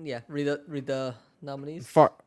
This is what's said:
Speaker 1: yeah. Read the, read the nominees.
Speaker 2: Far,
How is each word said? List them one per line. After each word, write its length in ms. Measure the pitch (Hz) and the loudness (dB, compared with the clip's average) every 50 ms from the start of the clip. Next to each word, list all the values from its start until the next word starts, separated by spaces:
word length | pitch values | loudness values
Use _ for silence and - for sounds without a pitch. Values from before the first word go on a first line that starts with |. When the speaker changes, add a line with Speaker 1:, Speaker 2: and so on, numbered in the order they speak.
Speaker 1:
yeah. 180 | 160 147 123 120 - - | -10 -10 -10 -10 -10 -8
Read 160 | 147 147 143 | -6 -4 -2
the, 180 | 143 147 143 143 | -2 -2 -4 -6
read 200 | 170 147 139 123 | -10 -10 -8 -6
the 280 | 139 135 131 131 127 120 - - _ _ _ | -4 -4 -4 -4 -6 -8 -12 -18 _ _ _
nominees. 440 | 156 139 139 139 139 147 160 170 123 | -14 -12 -12 -10 -12 -12 -12 -14 -12
Speaker 2:
Far, 260 | - - 160 143 - - - - | 4 6 8 8 8 6 0 -14